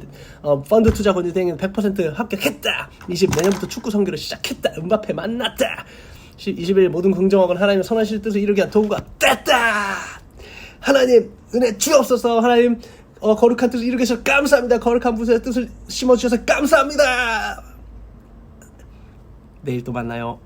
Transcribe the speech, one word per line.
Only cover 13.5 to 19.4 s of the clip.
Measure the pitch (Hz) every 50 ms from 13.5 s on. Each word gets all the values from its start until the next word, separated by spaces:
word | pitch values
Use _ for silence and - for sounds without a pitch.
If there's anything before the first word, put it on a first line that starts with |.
| 240 - 247 240
뜻을 | 247 240 226
이루게 | 254 247 240 254
해주셔서 | 214 240 233 -
감사합니다. | 269 277 285 294 247 285 262 247 233 247 226
거룩한 | - 240 233 247 240 247 226
부서의 | 220 233 233 233 233 -
뜻을 | 262 220 254 240 - - - - -
심어주셔서 | - - 262 254 247 226 247 240 240 - -
감사합니다. | - - - 294 240 320 285 269 285 294 277 294 262 247 247 247 233 226 208 208 208 196 - - - - - - - - - - - - - - - - - - - - - - - - - - - - - - - - - - - - -